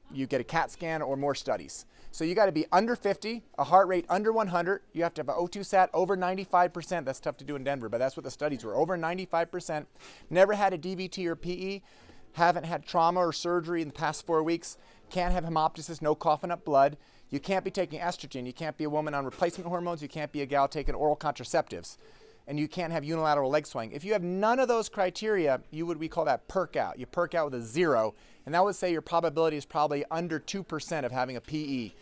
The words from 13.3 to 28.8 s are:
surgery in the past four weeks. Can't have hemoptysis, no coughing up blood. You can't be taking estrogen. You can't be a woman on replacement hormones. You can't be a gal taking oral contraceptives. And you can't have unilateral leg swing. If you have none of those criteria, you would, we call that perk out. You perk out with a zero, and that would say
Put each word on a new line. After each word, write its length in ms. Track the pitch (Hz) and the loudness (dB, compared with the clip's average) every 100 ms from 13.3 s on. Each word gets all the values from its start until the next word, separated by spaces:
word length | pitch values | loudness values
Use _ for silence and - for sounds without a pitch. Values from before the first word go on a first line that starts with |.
surgery 520 | - 175 175 160 170 | 0 0 0 0 -4
in 60 | 151 | -4
the 40 | |
past 320 | - 156 156 - | -4 -4 -4 0
four 160 | 160 | 0
weeks. 360 | 160 170 - - - - - | 2 -2 -4 -14 -20 -20 -8
Can't 220 | 180 180 | -2 2
have 100 | 180 | 2
hemoptysis, 580 | 165 160 160 - 156 160 | 2 2 0 -2 -10 -4
no 140 | 151 151 | 0 2
coughing 340 | 165 151 175 | 2 0 0
up 160 | 170 - | -6 2
blood. 320 | 139 143 147 - - - | 6 6 2 -12 -20 -10
You 100 | 139 | -6
can't 240 | 170 190 | -2 -2
be 60 | 185 | -2
taking 300 | - 170 151 | -2 -4 -4
estrogen. 480 | 175 - 135 131 123 | -6 -6 -10 -10 -10
You 60 | |
can't 220 | 123 160 - | -6 -6 -4
be 100 | 151 | -2
a 40 | |
woman 240 | 151 151 | -2 -2
on 100 | 143 | -4
replacement 440 | 135 - 175 175 170 | -6 0 -2 0 -6
hormones. 340 | 175 175 170 | -4 -4 -6
You 80 | 147 | -8
can't 220 | 160 151 | -8 -6
be 100 | 147 | -6
a 60 | 139 | 0
gal 200 | 143 139 | 2 2
taking 280 | 156 139 135 | 2 -2 0
oral 200 | 151 147 | 2 2
contraceptives. 840 | 151 - - 165 - 90 85 - - - - - - | -2 -4 -2 -2 0 -6 -12 -16 -20 -20 -20 -20 -8
And 120 | 147 | -4
you 80 | 151 | -4
can't 240 | 180 165 | -4 -4
have 120 | 165 | -4
unilateral 480 | 143 160 156 147 131 | -2 0 2 4 4
leg 160 | 151 147 | 2 0
swing. 240 | 131 113 | -6 -8
If 120 | - | -8
you 100 | 185 | -2
have 100 | 214 | -2
none 340 | 175 185 214 254 | -2 0 2 4
of 100 | 247 | 2
those 220 | 226 208 | 2 0
criteria, 720 | - 185 - 214 202 151 127 - | -2 -2 -2 -2 2 2 0 -2
you 160 | 151 170 | -8 -6
would, 120 | 160 | -4
we 80 | 160 | -4
call 180 | 170 151 | -2 0
that 220 | 120 - | 0 0
perk 280 | 190 170 147 | -2 -2 -2
out. 220 | 101 - | -2 -4
You 80 | 127 | -6
perk 300 | - 175 170 | -2 0 0
out 160 | 147 | -2
with 100 | 127 | -4
a 20 | |
zero, 520 | 113 135 170 120 110 - - - - | -4 2 4 4 2 -2 -16 -18 0
and 80 | 165 | 2
that 80 | |
would 120 | 202 | 4
say 160 | 185 | 2